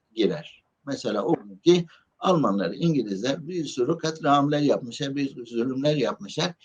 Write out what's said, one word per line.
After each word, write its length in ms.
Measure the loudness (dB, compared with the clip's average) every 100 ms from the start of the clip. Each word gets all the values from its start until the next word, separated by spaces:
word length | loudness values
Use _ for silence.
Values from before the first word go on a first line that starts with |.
| _ 0
girer. 480 | 0 0 -10 -20 _ _ -10
Mesela 380 | -6 -4 -2
o 100 | 0
günkü 520 | 0 -2 -2 4 4 2 -12 _ -4
Almanlar, 520 | 2 4 4 0 -2 0
İngilizler 720 | 0 2 0 -2 -2 -2 -4
bir 180 | -6 -4
sürü 320 | -2 0 0
katliamlar 640 | -4 -2 2 4 4 2
yapmışlar, 560 | 2 2 -2 -6 -6 -2
bir 140 | -4
sürü 160 | -6 -6
zulümler 500 | -2 0 0 2 2
yapmışlar. 580 | 0 -2 -8 -4 -4 -4